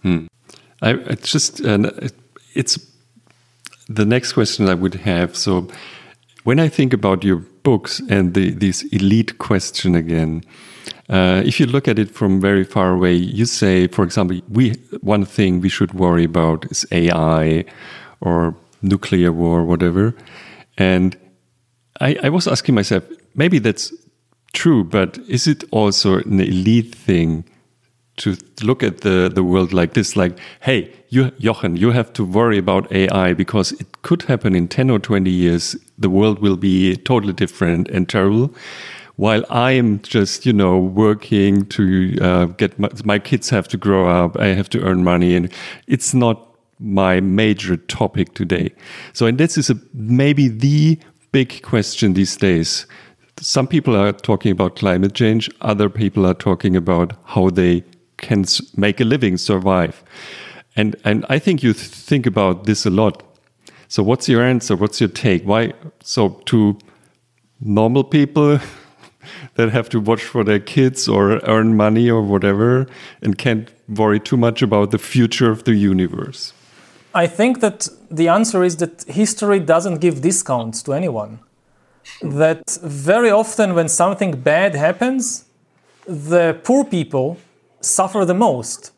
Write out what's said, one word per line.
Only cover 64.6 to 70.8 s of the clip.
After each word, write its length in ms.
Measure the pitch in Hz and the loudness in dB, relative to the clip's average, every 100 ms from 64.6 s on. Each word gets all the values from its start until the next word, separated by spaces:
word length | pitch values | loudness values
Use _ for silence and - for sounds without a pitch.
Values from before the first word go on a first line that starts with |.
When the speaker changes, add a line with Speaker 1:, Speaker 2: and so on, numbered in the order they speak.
| - 95 | 0 -2
Speaker 1:
What's 260 | 104 - | -2 0
your 80 | 107 | -2
take? 340 | - 117 87 | 0 0 0
Why, 300 | 98 107 117 - 156 _ | 0 0 0 -6 -20 _
so 260 | - - 101 - - | -8 -2 -2 -2 -2
to 320 | 117 104 101 _ _ _ _ _ _ _ _ | 2 2 0 _ _ _ _ _ _ _ _
normal 440 | 110 101 110 131 | -2 2 2 2
people 560 | 135 151 139 151 147 147 - - - _ - | 2 2 2 2 2 2 -2 -20 -20 _ -20
<laughs> 480 | _ - - 135 - | _ -20 -20 -12 -2
that 160 | 117 | 0
have 180 | 110 110 | 0 -2
to 100 | 117 | -2
watch 220 | 104 113 | 0 -2
for 220 | - 123 | -2 -2
their 160 | 104 104 | 0 0
kids 480 | 101 - | 0 0